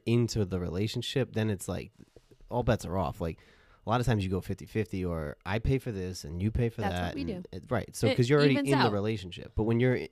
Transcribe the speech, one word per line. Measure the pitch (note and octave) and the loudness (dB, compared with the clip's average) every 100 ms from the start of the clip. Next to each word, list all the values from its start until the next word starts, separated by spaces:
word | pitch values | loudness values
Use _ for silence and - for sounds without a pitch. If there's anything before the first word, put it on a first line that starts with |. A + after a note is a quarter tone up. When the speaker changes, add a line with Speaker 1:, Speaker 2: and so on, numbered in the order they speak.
| - | 2
Speaker 1:
into | A#2+ A#2 A2+ F#2 | 2 2 0 0
the | F#2 | 0
relationship, | F2 F2 A2 B2 - C3+ A2+ | -2 -2 -2 -4 -4 -2 -2
then | A2 A2 | 0 0
it's | G2 - | -2 -4
like | E2+ - - - - _ - - | -6 -8 -16 -20 -20 _ -20 -6
all | A#2+ | -2
bets | A#2+ G#2+ E2 | 2 0 0
are | F#2+ | -2
off. | D2 - | -2 -2
Like, | E2 - - - _ _ - | -6 -6 -14 -20 _ _ -2
a | |
lot | A#2+ | 0
of | A#2+ | 2
times | G#2+ | 2
you | F#2 | 2
go | F#2 | -2
fifty-fifty, | - F#2+ - A2 G#2 F#2+ | -4 -8 -6 -4 -4 -2
or | F2+ E2 D2+ - | -2 -2 -6 -8
I | - G#2+ | -4 -2
pay | C3+ C3+ | 0 0
for | B2+ | -2
this | G2 F2+ F#2 | -6 -6 -8
and | D2 E2+ | -8 -2
you | G#2 | 0
pay | B2 A#2 | 0 0
for | - | -2
Speaker 2:
That's | G2+ | -2
what | F2+ | -2
Speaker 1:
that, | F2 | -2
Speaker 2:
we | - - | -4 -6
Speaker 1:
and | F3+ | -8
Speaker 2:
do. | F3+ | -10
Speaker 1:
it, | F#2+ - | -12 -4
right. | A#2 - | -4 -4
So | - A2+ | 0 2
Speaker 2:
It | B2+ | 4
Speaker 1:
'cause | A#2+ | 6
you're | D3 | 6
already | C#3+ | 6
Speaker 2:
evens | C3+ C4+ | 4 4
Speaker 1:
in | C#3 | 4
the | A2 | 4
Speaker 2:
out. | |
Speaker 1:
relationship. | G2+ G#2+ A2 F#2+ - - | 2 0 -2 -6 -12 -6
But | - | -2
when | A2 A#2 | 2 4
you're | B2+ A2 - | 4 2 -2